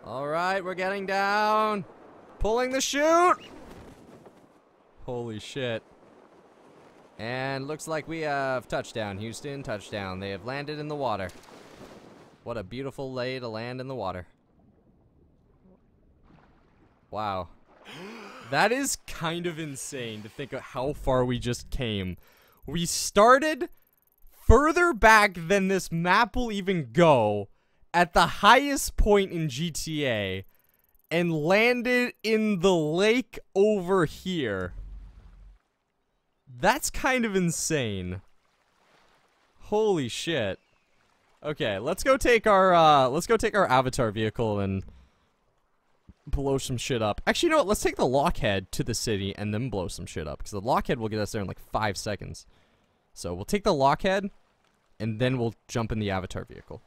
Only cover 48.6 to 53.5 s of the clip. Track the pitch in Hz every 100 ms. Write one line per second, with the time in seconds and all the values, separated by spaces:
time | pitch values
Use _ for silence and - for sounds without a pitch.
48.6 | 95 - 131 110 - 101 98 98 104 104
49.6 | 131 101 85 - 90 - 76 67 - 101
50.6 | 107 170 - 143 110 107 101 113 92 -
51.6 | - 117 107 98 110 101 90 85 - _
52.6 | _ _ _ _ _ - - 87 101